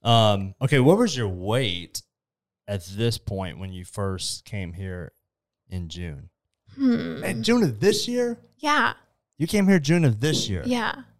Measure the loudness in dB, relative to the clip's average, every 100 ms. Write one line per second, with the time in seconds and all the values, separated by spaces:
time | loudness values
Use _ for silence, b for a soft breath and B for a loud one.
0 | 6 6 6 2 -4 -4 0 4 6 6
1 | 2 0 -4 -4 -2 0 0 -4 -8 -14
2 | _ _ _ _ _ _ -8 -8 -8 -2
3 | -2 -2 -6 -6 -6 -8 -12 -12 -12 -6
4 | -4 -4 -6 -8 -10 -8 -8 -8 -10 -10
5 | -12 _ _ _ _ _ _ -8 -8 -10
6 | -10 -12 -18 _ _ _ _ 0 2 2
7 | -2 -6 -6 -2 2 4 2 2 2 2
8 | -2 -2 -2 -6 _ _ 0 2 0 -4
9 | _ _ _ _ 0 2 6 4 4 4
10 | 4 2 0 0 -2 -4 -2 -2 -4 -6
11 | -14